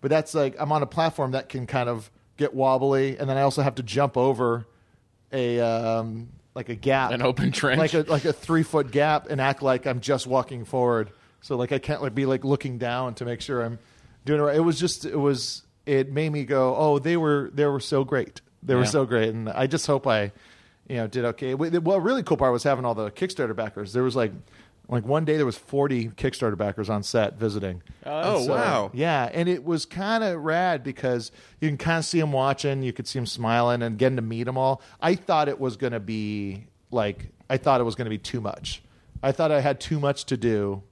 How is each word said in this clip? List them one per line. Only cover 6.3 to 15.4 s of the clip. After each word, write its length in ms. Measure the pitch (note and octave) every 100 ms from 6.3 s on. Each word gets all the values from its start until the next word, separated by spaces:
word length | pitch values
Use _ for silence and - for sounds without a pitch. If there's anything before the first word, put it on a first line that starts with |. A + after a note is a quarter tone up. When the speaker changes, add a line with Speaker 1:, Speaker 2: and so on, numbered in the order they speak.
| - _
Speaker 1:
like, 140 | - A#2+
a 80 | A2+
gap. 340 | C3+ C3+ B2+
Speaker 2:
An 120 | A#2+
open 280 | B2+ B2 C3
trench. 280 | B2+ C#3+ C3+
Speaker 1:
Like 140 | D#3+
a, 80 | E3+ D#3
like 160 | D3+
a 80 | D#3
three-foot 600 | - - E3 D#3 D#3 C3+
gap 360 | B2 D3 D3+ -
and 120 | C#3
act 200 | C3+ C3+
like 240 | C3+ B2+ C3
I'm 120 | B2
just 280 | A2+ C3+ B2+
walking 360 | C3 B2 B2+
forward. 460 | G#2+ C3 B2 A#2 G#2 - _ _
So, 160 | - B2+
like, 160 | B2
I 60 | C#3
can't, 200 | C3+ D3
like, 140 | C#3
be, 120 | A2+ C3+
like, 180 | C3
looking 340 | C3+ C#3 C#3 B2
down 360 | A#2+ A#2+ B2+ A2
to 80 |
make 160 | A#2+ A#2
sure 220 | - B2+
I'm 180 | A#2 A#2 _ _ - -
doing 140 | C3 D3+
it 40 |
right. 120 | D3 D3
It 40 |
was 180 | E3 D3
just, 260 | E3+ -
it 120 | D3+ D3+
was, 440 | C#3+ C3